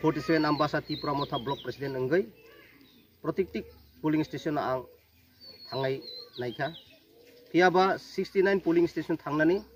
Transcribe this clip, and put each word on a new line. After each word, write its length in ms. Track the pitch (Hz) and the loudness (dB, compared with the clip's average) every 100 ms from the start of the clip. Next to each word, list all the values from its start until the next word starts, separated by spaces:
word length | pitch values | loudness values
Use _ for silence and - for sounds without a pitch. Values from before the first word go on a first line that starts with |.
| 156 | 0
Forty-seven 400 | 151 143 160 151 | -2 0 2 2
Ambasa 400 | 147 151 156 - | 0 0 -2 -4
Tipura 320 | 151 147 143 | -6 -4 -4
Motha 240 | 135 147 | -4 -4
Block 240 | 123 143 131 | -6 -6 -8
President 320 | 123 139 131 | -8 -6 -4
Enggai, 320 | 127 175 226 - - - - - - _ _ _ 151 | 0 0 0 -10 -20 -20 -20 -20 -20 _ _ _ -6
Protiktik 400 | 180 185 220 170 - - - 156 | -4 -4 -6 -10 -20 -20 -6 0
Polling 160 | 156 | 0
Station 320 | 151 143 160 | -2 -4 -4
ang 320 | 147 123 131 - - _ _ _ _ - - - | -2 -2 -4 -6 -20 _ _ _ _ -20 -20 -10
thangai 240 | 127 135 135 - - - - | -4 -2 -4 -8 -18 -18 -8
naikha. 320 | 123 107 139 165 - - _ - - - - | -8 -4 -6 -6 -20 -20 _ -20 -20 -20 -2
Piaba 480 | 165 180 175 190 - | 4 6 6 4 0
sixty-nine 640 | - - 185 196 190 196 | -4 -6 -2 2 4 2
polling 240 | 175 170 170 | 4 4 4
station 320 | - 151 160 | 0 -4 -4
thangnani 480 | - 147 156 196 - | -2 2 4 4 -2